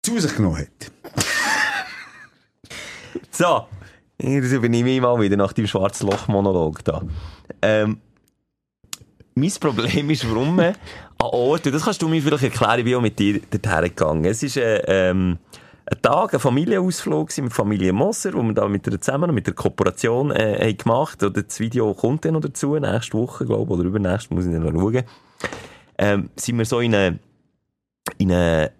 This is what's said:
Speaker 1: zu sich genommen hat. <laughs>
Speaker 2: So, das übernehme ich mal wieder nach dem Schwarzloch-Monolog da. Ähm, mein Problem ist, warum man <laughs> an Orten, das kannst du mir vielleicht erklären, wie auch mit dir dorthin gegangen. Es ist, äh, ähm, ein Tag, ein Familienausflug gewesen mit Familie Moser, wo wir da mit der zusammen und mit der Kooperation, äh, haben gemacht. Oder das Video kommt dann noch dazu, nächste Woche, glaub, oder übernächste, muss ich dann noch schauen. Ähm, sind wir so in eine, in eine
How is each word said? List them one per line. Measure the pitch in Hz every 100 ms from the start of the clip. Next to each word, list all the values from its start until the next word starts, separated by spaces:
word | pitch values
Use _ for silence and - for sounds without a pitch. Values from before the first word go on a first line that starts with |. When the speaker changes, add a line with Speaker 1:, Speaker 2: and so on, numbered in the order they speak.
Speaker 1:
zu | - 233
sich | 156 -
genommen | 101 78
hat. | 71 _ - _ - -
<laughs> | - 932 855 880 - - - - - - - _ _ _ - - - - - - -
Speaker 2:
So, | - 175 131 - - - - _ _
das | 131 139 127
übernehme | 131 117 117 123
ich | 131
mal | 123 120
wieder | 104 101
nach | 98
dem | - 107
Schwarzloch-Monolog | 101 98 - 101 101 - 101 98 92 78 78
da. | - 76 80 - - - - -
Ähm, | 104 107 107 107 _ _ _ _ _ _ _ _ _ - - _ - -
mein | 156 -
Problem | 156 113 117 95 143
ist, | 143 117
warum | 113 139 180
man | 170
<laughs> | 196 - - - -
an | 117
Orten, | 120 127 165 147
das | 143 156
kannst | 196
du | 160
mir | 160
vielleicht | 147 156
erklären, | 127 - 107 120 120
wie | 123
auch |
mit | 113 -
dir | 104 101 -
dorthin | 101 107 80 87
gegangen. | - 78 78 82
Es | 113
ist, | 143 135
äh, | 117 104 -
ähm, | 95 92 95 92 87 _ - - - -
ein | -
Tag, | - 147 202 139
ein |
Familienausflug | 139 127 175 196 185 170 - 156 156
gewesen | - 127
mit |
Familie | - 104 104 92
Moser, | 95 180 226 120
wo | -
wir | 113
da | 107 104
mit | 101 -
der | 107
zusammen | - 135 175
und | 123
mit | 98
der | -
Kooperation, | 98 - 107 - 113 120 143
äh, | 110 110 101 113
haben | 98
gemacht. | - 120 156 -
Oder | 101 95
das | 98 -
Video | 113 120 110 95
kommt | 117 151 160
dann |
noch | 160
dazu, | 151 - 139 151
nächste | 120 107 - 110
Woche, | 123 - 117
glaub, | 107 110
oder | 87
übernächste, | 87 104 95 92 -
muss | 87 90
ich |
dann | 82
noch | 80
schauen. | 80 98 123 123 - _ _ - - - - _ -
Ähm, | 101 101 - -
sind | - 120
wir | 113
so | 120
in | 120 104
eine, | 95 80 _ _ _ _ _ _ _ _ - -
in | 95
eine | 90 85 80 78 _